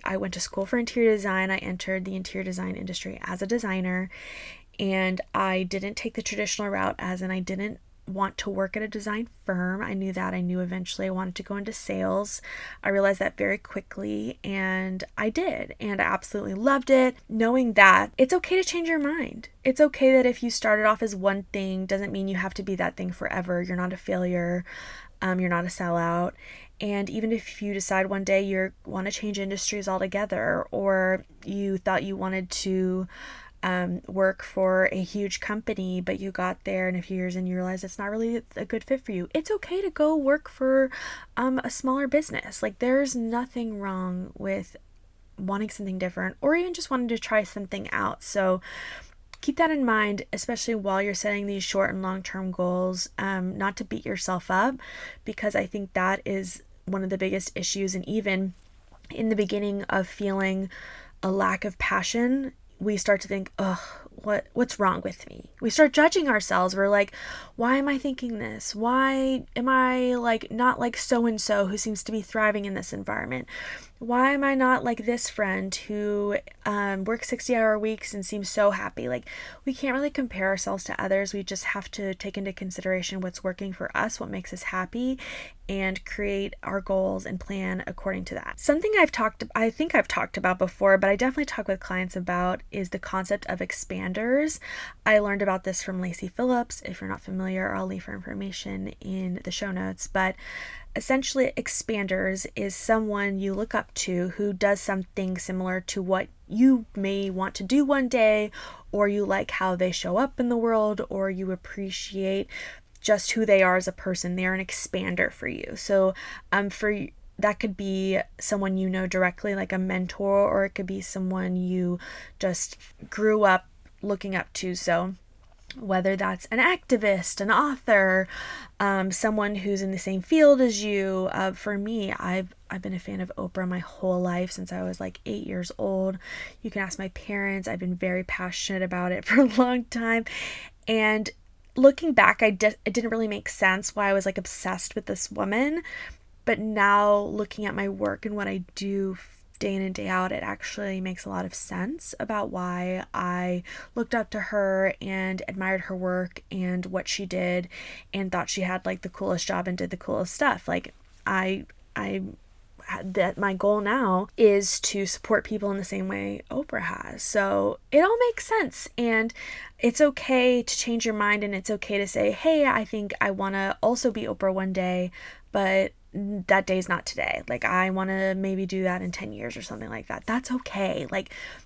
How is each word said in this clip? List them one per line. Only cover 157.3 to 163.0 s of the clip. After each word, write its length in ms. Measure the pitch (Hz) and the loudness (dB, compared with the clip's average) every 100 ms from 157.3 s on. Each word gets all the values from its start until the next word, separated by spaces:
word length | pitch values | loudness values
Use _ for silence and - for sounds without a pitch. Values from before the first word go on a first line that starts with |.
| 180 180 180 180 - - - - | -2 0 0 -4 -10 -16 -16 -8
and 180 | 190 190 | -6 -2
thought 200 | 180 175 | -2 -2
she 100 | - | -2
had, 240 | 180 185 | -2 -2
like, 180 | 185 185 | -4 -6
the 60 | 185 | -8
coolest 380 | - 196 180 - | -6 -2 -2 0
job 200 | 180 180 | -2 -2
and 120 | 180 | -4
did 120 | 175 | -4
the 60 | 180 | -6
coolest 380 | - - 175 | -4 -2 -2
stuff. 340 | - 294 185 - | 0 2 2 -2
Like, 240 | 180 - - - - - | -4 -6 -14 -20 -10 -2
I, 380 | 190 190 190 - - - - | 0 0 -4 -8 -18 -14 -8
I 260 | 202 190 190 - - - - - - | -6 -4 -6 -12 -20 -20 -20 -18 -10
had 280 | - | -8